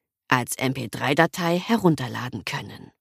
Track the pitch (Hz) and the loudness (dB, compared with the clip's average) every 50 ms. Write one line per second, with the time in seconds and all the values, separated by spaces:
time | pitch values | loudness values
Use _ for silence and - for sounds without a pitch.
0 | _ _ _ _ _ - 131 127 123 - - - 135 131 131 131 120 107 - - | _ _ _ _ _ 2 2 2 2 0 -4 -4 -2 -2 -2 -4 -6 -8 -8 -4
1 | 120 131 147 - 165 170 - 185 175 170 175 180 - - 233 214 185 170 151 139 | -2 2 4 4 4 4 2 0 0 0 0 0 0 0 2 4 4 4 4 2
2 | 131 117 113 110 - 123 - 101 - - - - - 92 87 - - - _ _ | 0 -6 -6 -8 -8 -8 -8 -8 -8 -6 -8 -8 -8 -10 -16 -18 -20 -20 _ _